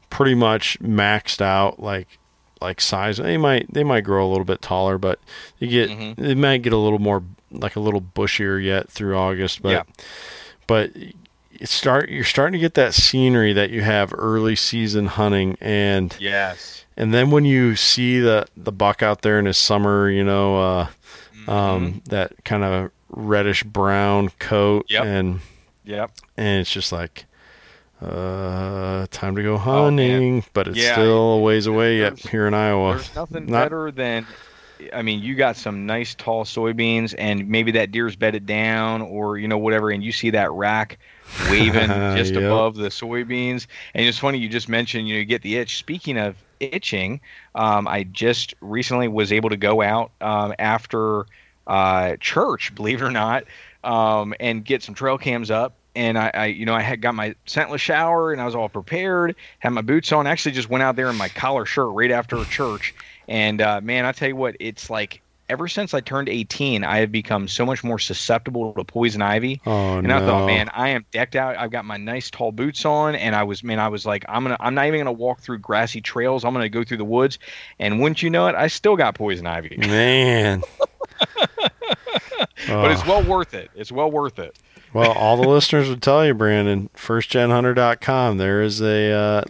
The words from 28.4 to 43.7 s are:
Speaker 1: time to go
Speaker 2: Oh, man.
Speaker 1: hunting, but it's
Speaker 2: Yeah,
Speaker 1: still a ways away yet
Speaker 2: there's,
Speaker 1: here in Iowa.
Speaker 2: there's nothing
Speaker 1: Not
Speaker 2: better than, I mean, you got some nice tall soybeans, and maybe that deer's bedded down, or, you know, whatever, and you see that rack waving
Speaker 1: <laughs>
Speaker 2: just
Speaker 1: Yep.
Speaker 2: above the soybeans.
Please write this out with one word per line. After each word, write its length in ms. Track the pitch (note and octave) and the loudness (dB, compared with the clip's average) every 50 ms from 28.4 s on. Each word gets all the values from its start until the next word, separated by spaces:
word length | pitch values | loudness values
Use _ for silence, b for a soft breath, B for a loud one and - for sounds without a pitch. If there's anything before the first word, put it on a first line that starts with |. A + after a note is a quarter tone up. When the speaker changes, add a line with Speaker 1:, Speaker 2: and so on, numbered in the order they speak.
| F#2+ F#2 F#2 F#2 F#2+ F#2+ G2 F#2+ F#2+ F#2+ F#2+ F#2+ F#2+ - | -6 -6 -4 -4 -4 -6 -6 -6 -4 -4 -4 -4 -6 -8
Speaker 1:
time 240 | - - - G2 G2 | -8 -8 -6 -4 -4
to 60 | G#2 G#2 | -2 -2
go 120 | G#2+ G#2+ G2+ G2 | 0 -2 0 0
Speaker 2:
Oh, 260 | B2+ C3+ C#3+ D3 D3 | 2 2 4 4 4
man. 480 | D3 C#3 C3 B2+ B2+ C3 B2+ B2+ B2+ A#2+ | 4 4 4 4 2 2 2 2 0 0
Speaker 1:
hunting, 60 | G#2 - - | -2 -2 -2
but 160 | G2+ F#2+ G2 | -2 -2 0
it's 80 | F#2 | 0
Speaker 2:
Yeah, 160 | A#2 A#2+ A#2+ A#2+ | 2 2 2 4
Speaker 1:
still 400 | A2+ A2 A2+ A2+ A2+ A2+ A2+ A2 | 4 6 6 6 6 6 4 4
a 80 | A2 | 4
ways 260 | G#2+ A2 A2 A2 G2+ | 4 4 4 4 2
away 320 | A2 G#2+ A2 A2+ A#2 A2+ A2 | 2 2 2 4 4 4 4
yet 180 | G#2+ G2+ - | 2 2 0
Speaker 2:
there's, 100 | - - - | -4 -6 -4
Speaker 1:
here 160 | - A2 G#2 | -2 0 2
in 80 | G#2 G#2+ | 2 2
Iowa. 380 | G#2 G#2+ G#2+ G#2 G2 F#2+ F#2+ - | 2 2 2 2 2 2 2 0
Speaker 2:
there's 200 | C3 C3 - - | -2 -4 -8 -10
nothing 320 | D3+ E3+ - - E3 - | -10 -10 -8 -8 -8 -4
Speaker 1:
Not 180 | - A#2 A#2+ B2+ | 0 2 2 2
Speaker 2:
better 260 | C#3+ D#3+ D#3+ D#3 D#3 | 2 0 -4 -6 -6
than, 360 | C#3 C3 B2+ A#2+ A#2 A2+ A2+ B B B B B B B B B B - D2 - - | -6 -4 -4 -2 -2 -4 -4 B B B B B B B B B B -20 -16 -10 -8
I 100 | A#2+ A2+ | -4 -2
mean, 180 | A2 G#2+ G#2 | -2 -2 -2
you 140 | G#2 B2 C3+ | -4 -4 0
got 220 | C3 C3+ B2 A2 | 2 2 2 2
some 300 | - - A2 G2+ G2 G2+ | -2 -6 -6 -6 -6 -4
nice 280 | G#2 A2 A#2 A#2 - - | -4 -4 -4 -4 -6 -10
tall 300 | - - A#2 A2+ A2+ G#2+ | -8 -4 -2 -2 -2 -2
soybeans, 720 | - - A#2 A2+ A2+ A2+ A2+ A#2 A#2 A2+ A2+ A2+ G#2+ G#2 - | -4 -4 -2 -2 -2 0 0 0 2 2 0 0 -2 -4 -4
and 300 | G#2 G#2+ G#2 G2+ G2 G#2 | -2 -2 -2 -2 -2 0
maybe 240 | A2 A2+ A2 A#2 A2 | 0 0 2 2 2
that 180 | A2+ G#2+ G2 | 2 0 0
deer's 240 | G#2 A#2 A#2 A2+ F#2+ | -2 -2 -4 -4 -2
bedded 320 | F#2+ A2+ A2 G#2+ G#2 G2+ | -2 0 0 0 -2 -4
down, 560 | G2+ G#2+ G#2+ A2 A2+ A2+ A2 A2 A2+ A2+ A2 A2 | -4 -2 -2 0 0 0 0 0 -2 -2 -4 -6
or, 360 | F2 F#2+ G#2 G#2+ G#2 G#2 G#2 | -8 -8 -6 -4 -4 -4 -4
you 100 | G#2+ A2 | -4 -2
know, 100 | A2 G#2+ | -2 0
whatever, 320 | G#2+ A2 A2 A2 G#2+ G#2+ | 0 2 2 2 2 0
and 140 | G#2 G2+ G2+ | -2 -2 -4
you 80 | A2+ A2 | -6 -6
see 180 | - - A2+ | -4 -2 0
that 220 | G#2+ G#2+ G2 D2+ D#2 | 2 2 2 0 0
rack 460 | F#2 G2+ G#2 G#2+ A2 G#2+ - - B B B B B B B B | -2 0 0 0 0 -2 -4 -8 B B B B B B B B
waving 680 | - - - G2+ G#2+ A2 A2 A2 A2+ A2 G#2 G2+ G2+ G2+ | -6 -2 2 4 4 4 4 4 4 4 2 2 0 0
Speaker 1:
<laughs> 40 | G2 | 0
Speaker 2:
just 260 | G2 G2+ F#2+ F#2+ F#2+ | 0 0 0 0 0
Speaker 1:
Yep. 100 | F#2+ G2 | 0 2
Speaker 2:
above 320 | G2+ A2 A2 A2 A2+ A2 | 2 2 2 2 2 0
the 120 | G#2+ G#2 G2 | -2 -6 -6
soybeans. 800 | - - A#2+ A#2 A#2+ A#2+ A#2+ A#2 B2 B2 B2 B2 B2+ B2 A#2 B | -6 -8 -8 -6 -4 -4 -4 -4 -4 -4 -4 -4 -4 -6 -8 B